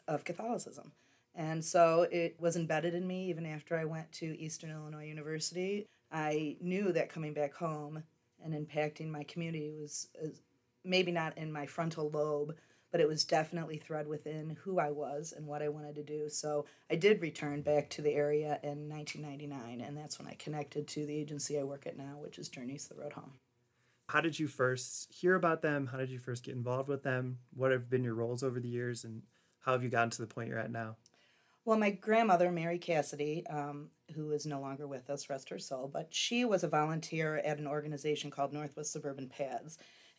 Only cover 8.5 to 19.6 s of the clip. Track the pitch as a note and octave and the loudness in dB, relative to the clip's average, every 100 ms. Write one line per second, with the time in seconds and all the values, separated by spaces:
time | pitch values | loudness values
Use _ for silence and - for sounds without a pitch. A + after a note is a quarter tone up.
8.5 | D3+ D3+ D3+ D3+ D3+ D#3+ D3+ D3 E3+ E3 | -4 -2 0 0 -2 -8 -6 -8 -4 -4
9.5 | E3 D3+ D3+ D3 - - - D#3 - _ | -4 -6 -6 -8 -8 -10 -8 -8 -8 _
10.5 | _ _ _ F#3 F#3 F3+ F3 D#3+ - D#3 | _ _ _ 2 4 4 2 0 -4 -6
11.5 | D3+ C#3+ - E3 D#3+ D3+ D3+ D3+ D3 D3+ | -4 -6 -2 -2 0 0 2 2 2 -2
12.5 | D#3 _ _ _ - D3+ D#3 - D#3+ D#3+ | -6 _ _ _ 4 6 4 4 4 2
13.5 | E3+ D#3+ D#3 - D#3 D3+ D3+ D3+ D#3 D#3 | -2 -4 -6 -6 -4 -4 -6 -6 -6 -6
14.5 | D#3 G3 F3+ D3 D3 C3 D3 E3 - D3+ | -6 0 2 2 0 -4 -4 -6 -8 -6
15.5 | D3 D3+ D3+ D3 D3 D3 D3+ D3+ - D3+ | -2 -2 -4 -8 -8 -6 -4 -4 -4 0
16.5 | D3 C#3+ - - E3 G3 G#3+ E3 - D3 | 0 -2 -8 -2 6 6 6 2 -2 -4
17.5 | C#3+ D3 D3 C#3+ - D3 C#3+ D3 D3+ D3+ | 0 4 4 2 0 2 4 4 4 2
18.5 | C#3+ D3 D3 D3+ D3+ D#3 D3+ D3+ C#3 D3 | -2 -2 -6 -6 -8 -8 -8 -8 -8 -8
19.5 | C#3 | -8